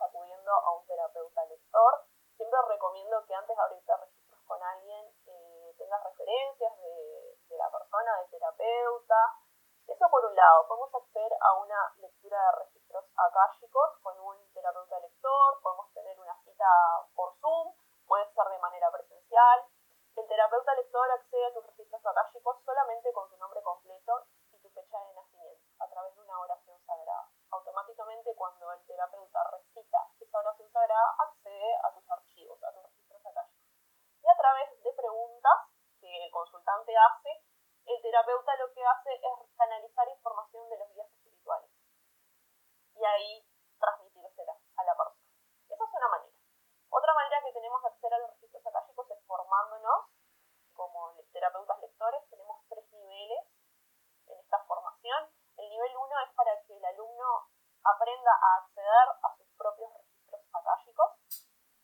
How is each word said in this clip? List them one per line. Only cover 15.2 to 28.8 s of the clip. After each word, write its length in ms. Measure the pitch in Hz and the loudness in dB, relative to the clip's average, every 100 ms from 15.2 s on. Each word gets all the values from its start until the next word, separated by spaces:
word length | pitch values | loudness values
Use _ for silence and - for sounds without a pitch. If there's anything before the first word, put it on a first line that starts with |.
| 269 277 277 277 | -2 4 4 4
podemos 300 | - 185 - | -6 -8 -12
tener 260 | 180 185 185 | -16 -16 -18
una 180 | 175 - | -18 -18
cita 200 | _ - 196 175 170 170 - | _ 0 6 6 6 0 -6
por 200 | - 180 - | -8 -8 -4
Zoom, 340 | 302 330 330 359 _ _ _ | -2 -2 -4 -12 _ _ _
puede 180 | - 622 | -2 0
ser 140 | - 196 | -2 -4
de 100 | 185 | -4
manera 300 | 175 180 170 | -8 -2 -2
presencial. 720 | - - - _ 226 240 247 - _ _ _ _ | -2 -12 -20 _ 8 10 8 2 _ _ _ _
El 120 | - 220 | -14 -4
terapeuta 480 | 214 220 240 262 | 2 2 2 0
lector 360 | 262 247 247 254 | -2 -2 -2 0
accede 360 | 247 - 247 247 | -2 -4 -4 -4
a 80 | |
tus 120 | 240 - | -6 -16
registros 380 | - - 220 214 | -20 -18 -10 -4
akáshicos 560 | 220 220 247 247 247 | -2 -2 -4 -6 -6
solamente 480 | - 269 247 233 247 | -4 -2 -2 -2 -6
con 180 | 233 190 | -6 -12
tu 60 | 185 | _
nombre 240 | 190 208 | -14 -10
completo 640 | 202 180 185 190 - - - _ _ | -8 -10 -14 -16 -6 -6 -6 _ _
y 60 | 214 | _
tu 100 | 196 | _
fecha 280 | 190 - 208 | -20 -16 -14
de 160 | 196 | -14
nacimiento, 500 | 185 - _ 170 - _ _ | -20 -20 _ -20 -20 _ _
a 100 | - | -12
través 260 | 185 190 | -12 -16
de 60 | 208 | -18
una 160 | 202 185 | -14 -12
oración 400 | 180 180 _ 175 - | -8 -10 _ -20 -12
sagrada. 440 | 165 160 180 - _ _ | -10 -8 -8 -10 _ _
Automáticamente, 840 | 185 190 196 196 226 220 226 233 226 | -12 -8 -8 -10 -14 -14 -10 -10 -8
cuando 340 | 185 - 175 | -10 -10 -16
el 120 | 175 | -16